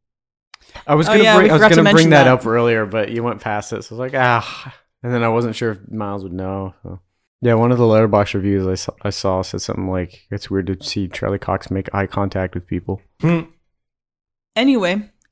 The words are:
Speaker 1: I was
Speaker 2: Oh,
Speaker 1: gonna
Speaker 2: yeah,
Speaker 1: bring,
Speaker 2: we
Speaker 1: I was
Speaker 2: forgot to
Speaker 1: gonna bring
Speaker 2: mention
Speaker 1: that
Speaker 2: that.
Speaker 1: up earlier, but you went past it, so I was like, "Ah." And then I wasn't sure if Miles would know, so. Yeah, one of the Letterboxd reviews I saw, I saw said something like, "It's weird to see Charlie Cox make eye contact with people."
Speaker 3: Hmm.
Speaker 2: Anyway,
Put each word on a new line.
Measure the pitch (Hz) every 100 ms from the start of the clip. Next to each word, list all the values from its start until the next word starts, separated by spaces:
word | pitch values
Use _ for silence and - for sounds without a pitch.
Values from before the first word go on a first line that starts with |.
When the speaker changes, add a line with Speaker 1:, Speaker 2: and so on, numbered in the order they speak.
| _ _ _ _ _ - _ - -
Speaker 1:
I | 151
was | 165
Speaker 2:
Oh, |
Speaker 1:
gonna | 214
Speaker 2:
yeah, | 220 214
Speaker 1:
bring, | 180
Speaker 2:
we |
Speaker 1:
I |
was | 156
Speaker 2:
forgot | 214
to | 165
Speaker 1:
gonna | -
bring | 160
Speaker 2:
mention | 165
Speaker 1:
that | 151 127
Speaker 2:
that. | 127
Speaker 1:
up | 117
earlier, | 117 117 110 104
but | 110 104
you | 117
went | 117 101
past | 113 104 -
it, | 104
so | - 113
I |
was | 127
like, | 135
"Ah." | 123 117 - - 123 - _ _
And | 123
then | 123
I | 117
wasn't | 113 120 107
sure | 117
if | 101 101
Miles | 110 104 101
would | 95
know, | 92 95 98 95 -
so. | 90 90 _ _ _ _
Yeah, | 120 113
one | 120
of | 123
the |
Letterboxd | 117 107 113 101 101 101
reviews | 98 98 92
I | 92
saw, | - -
I | 104
saw | - 98 92
said | 92 101
something | - 101 95
like, | 92 90 - _
"It's | 101 -
weird | 98 90
to | 92
see | - 107 92
Charlie | - 104 98
Cox | - 95 -
make | 95 92
eye | 101 98
contact | - 98 95 92 90
with | -
people." | 90 - 95 - _
Speaker 3:
Hmm. | 160 170 165 _ _ _ _ _ _ _ _ _ _ 220
Speaker 2:
Anyway, | 262 254 180 196 208 _ _